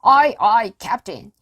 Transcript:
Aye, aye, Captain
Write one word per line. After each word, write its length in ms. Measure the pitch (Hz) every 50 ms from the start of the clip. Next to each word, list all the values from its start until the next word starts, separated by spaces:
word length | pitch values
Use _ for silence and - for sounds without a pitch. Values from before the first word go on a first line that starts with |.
| -
Aye, 320 | 220 262 277 294 302 254 -
aye, 340 | - 208 214 233 226 196 196 _
Captain 520 | - 208 226 240 _ - 170 117 - 208 _ _